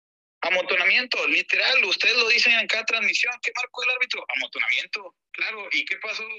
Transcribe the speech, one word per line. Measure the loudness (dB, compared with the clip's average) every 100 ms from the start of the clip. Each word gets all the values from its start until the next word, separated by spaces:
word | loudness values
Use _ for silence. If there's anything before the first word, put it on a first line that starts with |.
| _ _ _ _
Amontonamiento, | 2 2 4 2 4 2 0 -2 0
literal, | 0 2 2 4 4 2
ustedes | 2 2 4
lo | 4
dicen | 4 4 4
en | 2
cada | -2
transmisión. | -2 -2 0 0 -2 -4
¿Qué | -6 -6
marcó | -8 -6
el | -4
árbitro? | -2 -4 -6 -8 -8
Amontonamiento, | -8 -6 -4 -4 -4 -10 -14 -20 _
claro. | -8 -6 -6 -6
¿Y | -4
qué | -4 -8
pasó? | -8 -10 -12